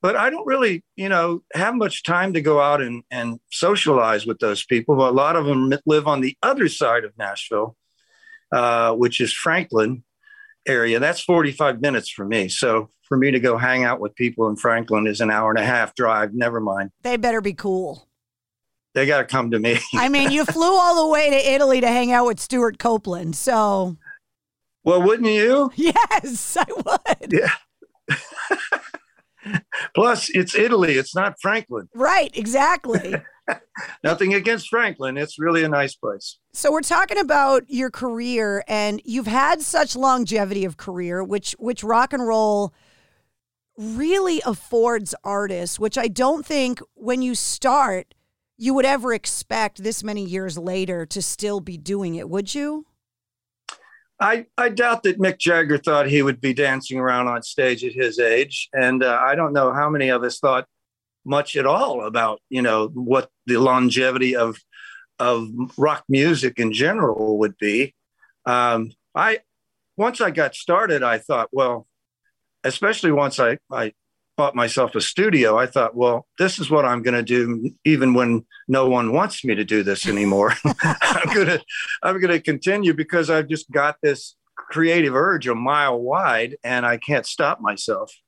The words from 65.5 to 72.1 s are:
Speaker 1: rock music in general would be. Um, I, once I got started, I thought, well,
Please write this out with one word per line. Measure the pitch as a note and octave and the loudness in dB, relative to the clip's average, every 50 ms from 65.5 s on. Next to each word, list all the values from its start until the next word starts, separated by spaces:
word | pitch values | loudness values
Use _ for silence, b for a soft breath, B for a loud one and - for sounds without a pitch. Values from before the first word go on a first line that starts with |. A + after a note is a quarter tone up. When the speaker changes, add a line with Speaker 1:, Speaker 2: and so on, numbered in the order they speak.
| A2 A#2+ B2+ B2+ - - | -8 -8 -8 -8 -2 0
Speaker 1:
rock | C3 D3+ D3 - - _ | 0 0 0 0 -2 _
music | C#3 C3+ C#3 E3 E3+ C#3 C3 B2+ - - | 2 2 4 4 2 2 0 -2 -2 0
in | A#2+ A2 G#2+ | -2 -2 0
general | G#2 C3 D#3+ G3 A3+ F3 B2+ A2 G2+ G#2+ A2 A2 G#2 | 0 0 0 2 2 0 0 0 0 0 0 2 2
would | A2 G#2+ G2 _ | 2 0 0 _
be. | - G#2 G#2 A2+ C3+ C3+ _ _ _ _ _ b b b b _ _ | -2 0 0 0 -2 -2 _ _ _ _ _ b b b b _ _
Um, | B2 B2 B2 B2 A#2+ A#2 A2+ A2+ A2 - _ _ _ _ | 0 0 2 2 2 0 0 -2 -6 -10 _ _ _ _
I, | - E3 A3 A3 - _ _ _ _ _ _ _ _ _ _ _ | 0 0 0 0 -2 _ _ _ _ _ _ _ _ _ _ _
once | - G#3 A#3+ A#3+ - | -2 -2 -2 0 0
I | A#3+ F#3+ D#3 | -2 -2 0
got | D#3 D#3 C3+ - | 0 -2 -2 -2
started, | - - - E3+ F#3 A3 G#3 E3 C#3+ B2+ | -8 -4 0 0 2 2 2 0 0 0
I | A#2+ A#2 A2 | 0 0 -2
thought, | - - D3 B2 A2+ - - | -2 -2 -2 -2 -2 -2 0
well, | C3 C3+ B2 A#2+ A#2 A#2+ _ _ _ _ _ | 0 0 0 0 -4 -8 _ _ _ _ _